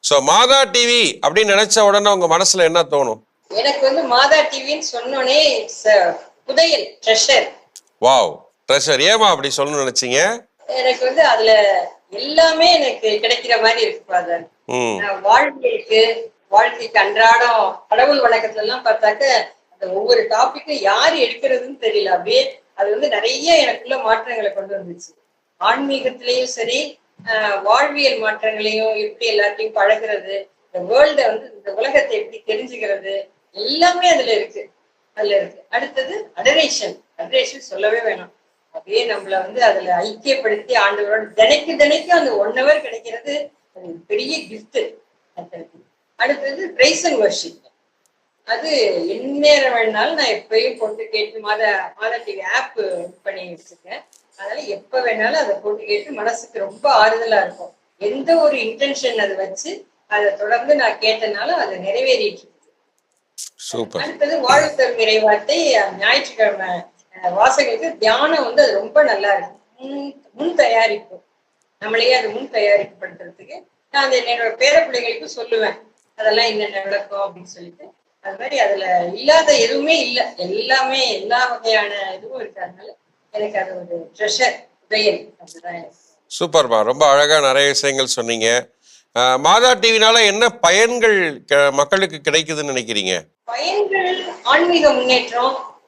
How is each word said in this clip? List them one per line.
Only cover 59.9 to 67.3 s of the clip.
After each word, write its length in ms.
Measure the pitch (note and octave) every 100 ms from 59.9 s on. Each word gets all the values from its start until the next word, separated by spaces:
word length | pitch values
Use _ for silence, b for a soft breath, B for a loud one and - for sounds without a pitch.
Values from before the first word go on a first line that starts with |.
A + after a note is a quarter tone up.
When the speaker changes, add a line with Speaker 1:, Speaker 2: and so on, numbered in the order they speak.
| _ _
Speaker 2:
அதை 300 | G#3 G#3 G3
தொடர்ந்து 380 | G#3 A#3+ B3+
நான் 240 | D4 A#3+ G#3
கேட்டனாலும் 600 | A3 A3 A3 G3+ B3 E4+
அது 180 | G#3 F#3
நிறைவேறிட்டு 600 | F#3+ A3 C4+ A#3 G#3 -
இருக்குது. 340 | _ _ _ _ _ _ _ _ _ - - _
Speaker 1:
சூப்பர். 460 | - - A2+ -
Speaker 2:
அடுத்தது 380 | D4+ E4+ D4 D#4
வாழ்வு 340 | B3+ C#4 D#4
தரும் 240 | - B3 A#3
இறைவார்த்தை, 800 | A3 G#3+ G#3+ G#3 - D#4+ D#4 A#3 G3 F#3
ஞாயிற்றுக்கிழமை, 680 | G#3 C4+ C#4 - G#3+ F#3+ F#3
அஹ், 160 | F3+ - _ _ F#3
வாசகருக்கு 760 | F#3